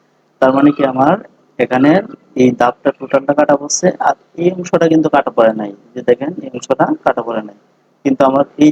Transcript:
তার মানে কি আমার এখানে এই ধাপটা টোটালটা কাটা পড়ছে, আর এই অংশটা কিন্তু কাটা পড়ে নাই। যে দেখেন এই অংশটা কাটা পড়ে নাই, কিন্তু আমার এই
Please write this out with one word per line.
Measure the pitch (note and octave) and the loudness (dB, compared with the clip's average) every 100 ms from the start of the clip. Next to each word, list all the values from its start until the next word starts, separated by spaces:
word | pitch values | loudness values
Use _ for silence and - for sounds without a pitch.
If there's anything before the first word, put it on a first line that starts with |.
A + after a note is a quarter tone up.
| _ _ _ - | _ _ _ -2
তার | C3+ C3+ | 0 4
মানে | D3 D3 | 2 2
কি | C3+ | -2
আমার | B2+ C#3+ G3 - _ _ - | 0 0 0 -6 _ _ -6
এখানে | B2 B2+ C#3+ F#3 G#3 - _ C3 | -2 2 2 2 0 -16 _ 0
এই | B2+ B2 | 0 2
ধাপটা | B2 - C#3+ - | -2 0 -4 -4
টোটালটা | C3 C3+ C3+ D3 | -4 -2 0 0
কাটা | D3 C#3+ | 2 0
পড়ছে, | D3 - F#3 - - | -2 -4 -4 -2 -4
আর | - _ - | -4 _ -4
এই | F3 F#3 | -2 -2
অংশটা | F3 E3+ E3+ | -4 0 2
কিন্তু | D#3+ D#3 | 2 2
কাটা | C#3+ B2+ A#2 | 0 -2 0
পড়ে | A2+ A2 | 0 0
নাই। | G#2 G2 _ | -10 -12 _
যে | B2+ B2 | -8 -2
দেখেন | B2 D3+ F#3 | -2 -2 -10
এই | C3+ | -12
অংশটা | B2 - C3+ E3+ D#4 C#3 | -12 -4 -2 -2 -2 -4
কাটা | B2 A2+ | -4 -6
পড়ে | A2+ G#2+ | -8 -10
নাই, | - _ _ _ _ | -20 _ _ _ _
কিন্তু | C#3 C3 C3 | -4 0 2
আমার | C#3 C#3+ - | 2 -2 2
এই | D3+ | 2